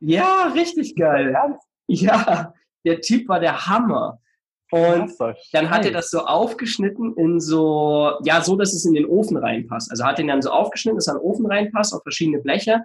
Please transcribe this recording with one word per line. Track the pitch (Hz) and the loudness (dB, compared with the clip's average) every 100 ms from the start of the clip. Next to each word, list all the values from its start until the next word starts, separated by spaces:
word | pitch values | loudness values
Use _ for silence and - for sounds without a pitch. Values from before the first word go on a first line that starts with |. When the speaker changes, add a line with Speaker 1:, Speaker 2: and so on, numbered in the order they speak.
Speaker 1:
Ja, | 156 170 370 381 349 | 0 2 4 2 2
richtig | 269 339 320 220 165 | 0 -2 -2 -4 0
geil. | 160 143 135 | 2 2 2
Speaker 2:
Ernst? | 135 175 285 _ _ - | 0 0 -4 _ _ -2
Speaker 1:
Ja, | 156 185 226 - 165 - _ _ _ 165 | 0 4 2 2 -2 -4 _ _ _ -2
der | 165 | -2
Typ | - 240 - | 0 0 0
war | 180 | 0
der | 165 - 175 | 0 -2 -2
Hammer. | 214 233 135 - - _ _ _ _ - | 0 2 0 -4 -8 _ _ _ _ -2
Und | 170 170 170 170 | 2 4 2 0
Speaker 2:
Krasser | - 117 - - | -4 -6 -6 -4
Speaker 1:
dann | 156 165 | -2 0
hat | 175 | 2
er | 196 | 0
Speaker 2:
Scheiß. | |
Speaker 1:
das | 175 165 | -2 -4
so | 165 | -4
aufgeschnitten | - 208 233 - 226 - 196 202 226 170 | 0 0 0 -4 -6 -2 -4 -2 -6 0
in | 165 170 | 0 0
so, | 156 160 156 151 151 147 147 147 | 0 2 2 2 2 2 2 0
ja, | 151 165 | 2 2
so, | 170 196 | 2 0
dass | 196 | 0
es | 170 175 | 0 2
in | |
den | 151 | 2
Ofen | 147 180 214 151 | 4 2 2 -2
reinpasst. | 117 113 117 113 - | -2 -4 -6 -10 -8
Also | 117 | -2
hat | 123 147 | -2 0
den | 151 | 0
dann | 139 | 0
so | 131 | 0
aufgeschnitten, | 143 202 - 226 208 | 0 0 -2 -2 -2
dass | 170 | -2
er | 185 | -2
in | |
den | 180 | -2
Ofen | 214 | -2
reinpasst, | 214 202 208 214 208 | 0 0 0 -2 -2
auf | 185 | -4
verschiedene | 147 - 160 147 | -8 -4 -2 -2
Bleche. | 131 180 220 226 | -2 -2 2 0